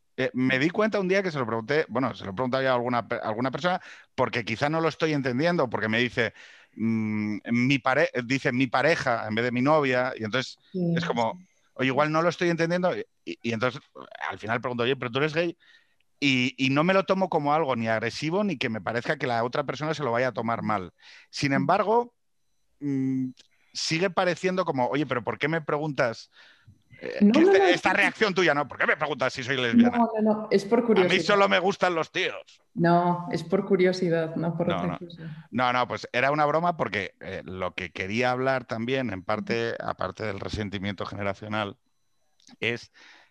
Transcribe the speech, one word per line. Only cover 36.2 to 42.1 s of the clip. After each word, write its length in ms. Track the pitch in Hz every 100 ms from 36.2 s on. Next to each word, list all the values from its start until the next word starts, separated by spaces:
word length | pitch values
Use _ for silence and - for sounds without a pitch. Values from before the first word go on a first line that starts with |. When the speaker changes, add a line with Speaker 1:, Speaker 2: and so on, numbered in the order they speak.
| 131
Speaker 1:
una 140 | 151 147
broma 320 | 156 175 165
porque, 360 | 120 104 92 -
eh, 220 | - 92 76
lo 280 | 92 90
que 180 | - 110
quería 400 | - 95 110 123
hablar 320 | 127 131 131 123
también, 440 | 113 117 135 123
en 100 | 95
parte, 480 | 87 107 104 117 117 -
Speaker 2:
Ujú. 120 | -
Speaker 1:
aparte 340 | - 92 -
del 160 | 107 95
resentimiento 640 | 92 101 101 98 98 92 101
generacional, 720 | 98 101 98 107 107 101 - _ _ _